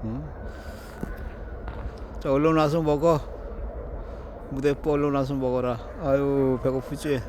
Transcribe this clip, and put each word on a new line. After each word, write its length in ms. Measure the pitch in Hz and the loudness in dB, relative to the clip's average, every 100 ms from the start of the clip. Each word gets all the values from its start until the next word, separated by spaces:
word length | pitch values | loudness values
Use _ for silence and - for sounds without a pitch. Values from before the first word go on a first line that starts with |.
응? 180 | 113 123 151 - - - - - - - - - - - - - - - - - - - | -4 -6 -6 -10 -10 -10 -12 -12 -14 -10 -8 -8 -10 -10 -10 -10 -10 -8 -10 -10 -12 -6
자, 120 | 151 | 2
얼른 240 | 139 156 160 | 4 6 6
와서 260 | 151 165 | 4 4
먹어. 380 | 156 147 165 156 - - - - - - - - - - - - - | 2 4 6 4 0 -10 -10 -8 -8 -8 -10 -10 -10 -12 -12 -12 -8
무대뽀, 420 | 135 143 143 156 | 0 2 2 2
얼른 220 | 147 147 | 2 4
와서 200 | 139 135 | 2 2
먹어라. 440 | 139 127 127 123 117 - - | 0 2 2 0 -2 -6 -4
아유, 560 | 135 139 139 139 135 127 | 2 4 4 4 4 4
배고프지? 580 | 131 131 - 143 156 135 | 2 0 -4 -6 0 0